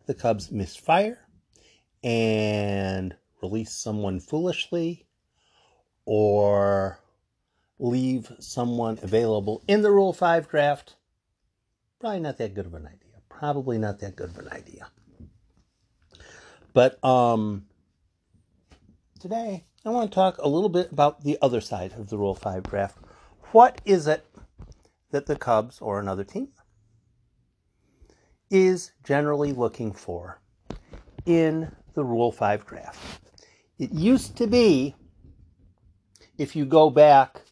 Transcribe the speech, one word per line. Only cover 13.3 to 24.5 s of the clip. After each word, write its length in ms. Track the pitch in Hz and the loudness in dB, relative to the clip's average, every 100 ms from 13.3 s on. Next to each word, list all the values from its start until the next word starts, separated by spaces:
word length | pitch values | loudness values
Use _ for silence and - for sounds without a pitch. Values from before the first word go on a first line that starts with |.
| - 147 143 131 113 | -8 -6 -4 -4 -4
not 220 | 107 101 | -4 -6
that 160 | 101 - | -12 -12
good 140 | - | -14
of 80 | 87 | -16
an 100 | - | -18
idea. 380 | - - - - _ _ - - _ _ _ _ _ _ _ _ - - - - - _ | -18 -18 -20 -20 _ _ -20 -20 _ _ _ _ _ _ _ _ -20 -20 -20 -20 -20 _
But, 320 | 127 127 - | 4 4 2
um, 640 | 135 127 120 113 107 101 - _ _ _ _ _ _ _ _ _ _ _ _ _ _ _ | 2 4 4 0 -2 -6 -12 _ _ _ _ _ _ _ _ _ _ _ _ _ _ _
today, 460 | 180 226 226 180 - _ | -10 -8 -8 -10 -14 _
I 60 | 220 | -6
want 200 | 240 214 | -4 -2
to 60 | 185 | 0
talk 220 | 190 196 | 0 0
a 100 | 147 | -2
little 220 | 151 208 | 0 0
bit 220 | 175 175 | -2 -2
about 320 | 143 147 - | 0 0 0
the 140 | 143 151 | -4 0
other 180 | 135 120 | 0 0
side 340 | - 101 92 | -4 -8 -8
of 160 | 113 101 | -12 -10
the 80 | 107 | -4
Rule 180 | 98 95 | -2 -4
five 280 | 101 95 | -6 -8
draft. 360 | - 101 98 - - - _ _ - | -6 -4 -6 -8 -20 -20 _ _ 4
What 300 | 220 254 - | 8 8 6
is 240 | - 185 147 | 0 0 2
it 180 | 151 - _ - | -2 -6 _ -20